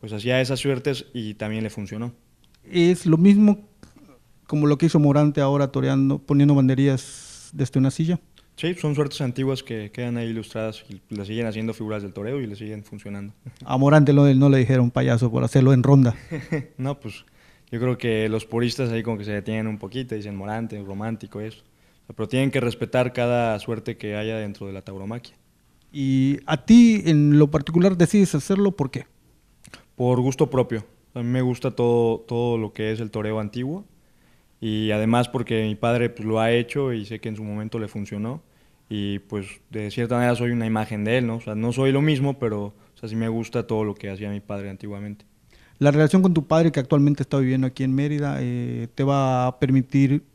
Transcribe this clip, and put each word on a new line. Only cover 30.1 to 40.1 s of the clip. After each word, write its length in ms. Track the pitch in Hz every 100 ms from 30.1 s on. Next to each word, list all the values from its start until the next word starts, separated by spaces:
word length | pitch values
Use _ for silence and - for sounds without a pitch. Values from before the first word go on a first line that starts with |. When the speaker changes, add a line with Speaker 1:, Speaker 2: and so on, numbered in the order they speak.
| 127
Speaker 1:
gusto 300 | 127 131 151
propio. 340 | 127 120 110 - _ _
A 60 | 127
mí 80 | 120
me 140 | 127
gusta 280 | 127 120 135
todo, 480 | 110 120 120 117 113
todo 400 | - 120 120 117
lo 140 | 107
que 180 | - 110
es 80 | 110
el 140 | 110
toreo 260 | 110 107 107
antiguo. 460 | 107 120 127 180 - _ _ _ _ _ _ _
Y 300 | 113 107 107
además 380 | 107 110 117 123
porque 340 | 127 117 113
mi 140 | 107 104
padre, 340 | 117 120 120
pues, 160 | 120 107
lo 140 | 110
ha 100 | 113
hecho 420 | 120 120 143 135
y 120 | 117
sé 160 | 101 110
que 80 | 117
en 80 | 107
su 80 |
momento 340 | 107 104 107 117
le 80 | 104
funcionó. 560 | 107 101 104 110 151 - _ _ _ _
Y, 320 | 107 101 101
pues, 260 | - 104 95 - _
de 200 | 113 104
cierta 240 | 123 117